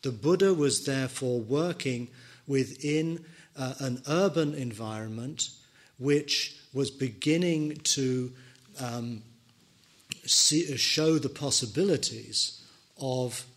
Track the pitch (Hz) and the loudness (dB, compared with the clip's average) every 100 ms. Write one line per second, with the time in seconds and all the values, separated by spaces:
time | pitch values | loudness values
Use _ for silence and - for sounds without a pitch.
0 | 139 113 127 180 196 180 143 - - 135 | -6 -2 2 4 4 4 4 2 0 -2
1 | 131 - 127 123 110 139 175 175 139 123 | -2 -2 -2 -2 0 0 0 -2 -4 -4
2 | 120 - - - - 135 120 - 143 151 | -6 -12 -20 -20 -2 0 0 -4 0 0
3 | 165 165 - - - - 131 131 135 123 | 0 -4 -10 -20 -20 -8 -6 -4 -4 -4
4 | 143 160 196 160 151 147 123 107 113 110 | 0 2 4 4 0 0 -4 -6 -6 -6
5 | 110 110 123 151 - - _ _ - _ | -6 -6 -8 -4 -6 -6 _ _ -20 _
6 | 131 147 147 - - - - 127 139 - | 2 2 2 -2 -2 -8 -10 -2 -2 -2
7 | 131 101 147 160 180 160 151 147 - - | -4 -2 0 2 2 2 0 -4 -2 0
8 | 131 127 123 127 - - _ - 123 120 | 2 0 -2 -8 -20 -20 _ -10 -8 -6
9 | 117 113 107 - _ _ _ _ _ _ | -6 -10 -14 -20 _ _ _ _ _ _
10 | _ - - - - 151 170 127 - - | _ -14 0 4 4 2 0 0 0 4
11 | 156 160 131 - 147 - 120 104 190 151 | 4 4 2 -4 0 0 0 0 2 2
12 | - 113 - 107 - - - - _ - | 0 -6 -6 -2 -2 -4 -20 -20 _ -8
13 | 135 127 123 117 - | -4 0 -2 -4 -12